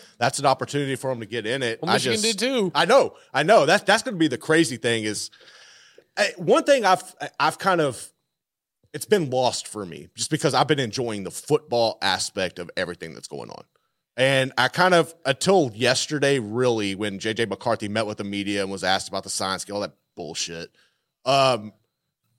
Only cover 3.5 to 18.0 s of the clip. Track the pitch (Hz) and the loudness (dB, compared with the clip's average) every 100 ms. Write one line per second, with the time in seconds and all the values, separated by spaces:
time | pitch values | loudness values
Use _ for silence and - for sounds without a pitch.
3.5 | 220 143 202 - 220 262 180 156 120 - | 6 6 2 4 2 0 0 0 0 0
4.5 | 160 156 120 120 117 107 104 - _ - | 2 2 0 -2 0 -2 -4 -10 _ -20
5.5 | - - - _ _ _ - 196 185 180 | -20 -20 -20 _ _ _ -2 -2 -2 2
6.5 | 294 320 269 190 180 - - - - 151 | 2 4 4 4 2 0 -12 -10 -2 -2
7.5 | - 190 175 143 117 - _ _ _ _ | 0 0 2 0 -2 -14 _ _ _ _
8.5 | _ _ _ _ - - 208 139 127 123 | _ _ _ _ -8 0 0 2 0 0
9.5 | - - 107 92 73 80 - 113 156 147 | -2 -10 -12 -12 -14 -14 -10 -6 -2 2
10.5 | 127 123 139 117 131 120 104 90 - - | 2 2 0 -2 -4 -6 -6 -8 -8 -2
11.5 | 120 - 120 113 - 95 92 - 101 90 | -2 0 0 0 0 -2 -2 -4 -4 -4
12.5 | - 90 95 87 87 82 58 - 71 57 | -6 -8 -4 -4 -6 -12 -14 -14 -12 -12
13.5 | 50 - _ _ _ _ - 135 135 131 | -16 -20 _ _ _ _ 0 2 2 0
14.5 | - 131 - 185 175 151 - 135 135 180 | 0 0 4 4 6 2 -4 -4 -2 4
15.5 | 196 131 107 123 127 - 147 139 139 104 | 4 2 0 0 2 -2 -2 0 0 -2
16.5 | 117 127 113 98 95 104 98 110 110 110 | 0 0 0 -2 -4 -6 -4 -4 -2 -4
17.5 | 101 120 110 104 110 | -4 -2 -2 -2 -4